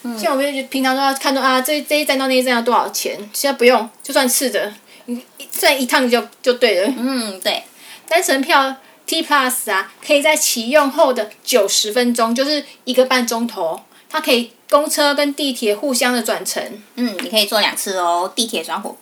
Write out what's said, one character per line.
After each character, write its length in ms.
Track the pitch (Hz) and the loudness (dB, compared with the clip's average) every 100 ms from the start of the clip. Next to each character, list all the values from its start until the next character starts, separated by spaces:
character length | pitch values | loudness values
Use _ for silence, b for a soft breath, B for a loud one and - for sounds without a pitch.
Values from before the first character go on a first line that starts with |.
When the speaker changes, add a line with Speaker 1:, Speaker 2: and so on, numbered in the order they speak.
Speaker 1:
嗯。 160 | 247 226 | -12 -6
Speaker 2:
像 140 | 311 | -2
我 80 | 277 | -2
们 280 | 285 269 262 | -2 -4 -6
平 140 | 269 | -2
常 140 | 262 262 | 0 0
都 60 | |
要 100 | 277 | 0
看 200 | 269 294 | 0 -2
到 80 | 269 | 0
啊， 180 | 262 262 | 2 2
这， 200 | 254 302 | 2 -2
这 180 | 247 302 | 0 0
一 40 | |
站 140 | 294 269 | 0 0
到 80 | 262 | 2
那 100 | 254 | 2
一 60 | |
站 120 | 254 | 2
要 80 | 240 | 0
多 120 | 233 | 2
少 140 | 240 165 | 2 0
钱， 280 | - - 143 208 | -4 -6 -8 -10
现 180 | - 277 | -4 -4
在 40 | 269 | 2
不 80 | |
用， 240 | 240 247 226 - | 4 4 0 -10
就 100 | - | -4
算 140 | 277 262 | 0 0
次 220 | - 262 | 0 -2
的， 240 | 202 196 208 B B | -2 -4 -8 B B
你 180 | - 240 - - | -12 -10 -12 -20
一-， 100 | 285 | -12
算 260 | - 330 277 | 0 2 2
一 40 | |
趟 240 | 247 302 254 | 2 2 2
就， 180 | 233 226 - | 2 0 -2
就 120 | - | -2
对 260 | 247 240 180 | 2 2 2
了。 120 | 302 254 | 0 0
Speaker 1:
嗯， 420 | 247 269 220 190 | -2 -4 -6 -6
对。 220 | 214 180 - B B B - | -4 -4 -6 B B B -2
Speaker 2:
单 140 | 330 | 0
程 180 | 349 277 | 2 0
票 340 | 262 311 269 262 B B - | 4 4 4 -2 B B -6
T 160 | 330 | -4
plus 480 | 320 294 254 247 - | 0 2 2 -2 -2
啊， 220 | 196 196 - | -2 -4 -8
可 100 | - | 0
以 80 | 294 | 2
在 120 | 294 | 4
启 360 | 302 - 247 226 | 2 0 -2 2
用 200 | 294 285 | 2 4
后 220 | 285 302 | 2 2
的 180 | 240 208 - | 2 -4 -8
九 240 | - 247 196 | 0 0 2
十 240 | - 214 | 0 0
分 220 | 214 247 | 0 0
钟， 200 | 233 226 | 2 0
就 100 | 233 | 0
是 200 | 277 302 285 B | 0 -2 -6 B
一 100 | - | -2
个 100 | 254 | 2
半 200 | 254 254 233 | 4 2 0
钟 200 | 233 233 | -2 -4
头， 360 | - 165 175 - b - | -4 -6 -6 -12 b -10
它 100 | 311 | -4
可 120 | 311 | 2
以 180 | 240 240 - - | 2 0 -10 0
公 220 | 294 302 | 2 2
车 240 | 302 294 | 2 2
跟 180 | 285 294 | 2 0
地 180 | 285 294 | 0 -4
铁 240 | 247 220 202 | -2 -2 -2
互 180 | 294 | -2
相 180 | 247 254 | 0 0
的 80 | 247 | 0
转 240 | 233 190 | -2 -4
乘。 160 | 190 - - 220 - - | -4 -6 -8 -12 -14 -6
Speaker 1:
嗯， 200 | 247 185 | -4 -4
你 60 | - | -2
可 100 | 220 | 0
以 80 | 202 | 0
坐 140 | 220 | 0
两 160 | 180 139 | 0 -2
次 200 | - 185 | -4 -2
哦， 340 | 175 175 185 | 0 0 -2
地 140 | - - | -4 -4
铁 160 | 170 | -4
转 180 | 160 165 | -6 -8
火-， 140 | 208 - | -8 -10